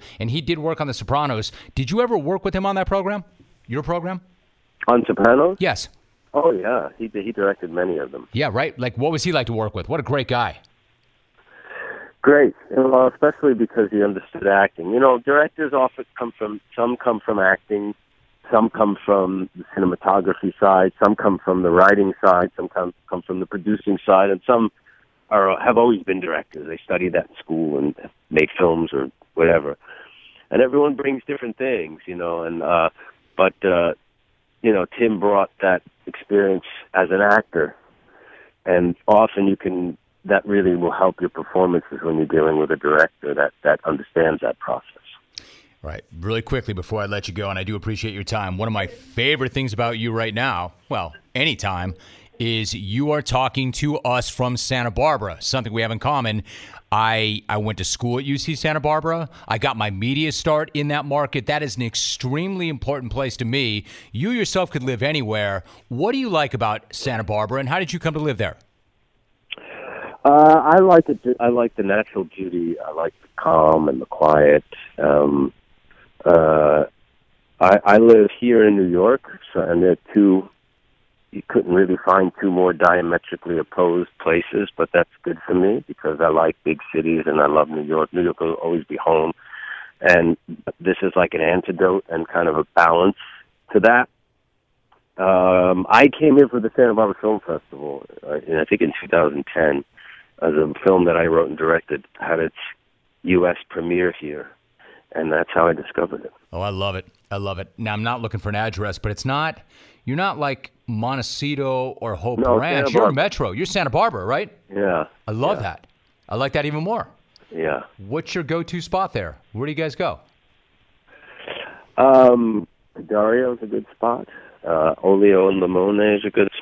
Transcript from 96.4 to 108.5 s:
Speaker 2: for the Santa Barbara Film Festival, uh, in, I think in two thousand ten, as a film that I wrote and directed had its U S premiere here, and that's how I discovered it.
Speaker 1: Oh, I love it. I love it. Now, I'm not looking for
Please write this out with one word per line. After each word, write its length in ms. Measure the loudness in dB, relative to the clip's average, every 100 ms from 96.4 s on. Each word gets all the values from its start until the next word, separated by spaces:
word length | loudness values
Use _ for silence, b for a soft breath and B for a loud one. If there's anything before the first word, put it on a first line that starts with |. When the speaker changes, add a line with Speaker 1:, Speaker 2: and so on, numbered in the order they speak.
| 6
Speaker 2:
for 100 | 4
the 140 | -2
Santa 200 | 2 4
Barbara 220 | 4 0 0
Film 180 | -2 -2 -4
Festival, 580 | -8 -10 -14 -12 -12 -14 -18 -10
uh, 140 | -8 -4
in, 100 | -4
I 80 |
think 160 | 0 0
in 120 | 0 -4
two 80 | -2
thousand 360 | 2 2 -2 -6
ten, 300 | 0 0 0 -6 B B B B -6
as 100 | -2
a 180 | 0 -2 0
film 200 | 2 4
that 120 | 4 2
I 100 | 2
wrote 220 | 2 0
and 80 | -2
directed 480 | 0 0 -2 -10 -10 -12
had 220 | -4 -2
its 160 | -4 -6 -16 -18 _ _ _ _
U 240 | 0 2 2
S 100 | -2 -8
premiere 440 | -8 -4 0 -2 -4
here, 320 | -12 -12 -14 _ _ _ b b b
and 200 | -8 -2
that's 160 | -2 -2
how 140 | 2 2
I 60 |
discovered 520 | 0 -6 -6 -6 -6
it. 80 | -14 -20 _
Speaker 1:
Oh, 80 | -8
I 80 | -8
love 260 | -6 -6
it. 120 | -8 -12 _ _
I 80 | -10
love 200 | -8 -10
it. 140 | -12 -10
Now, 160 | -8
I'm 100 | -6
not 200 | -6 -6
looking 180 | -8 -8
for 100 | -6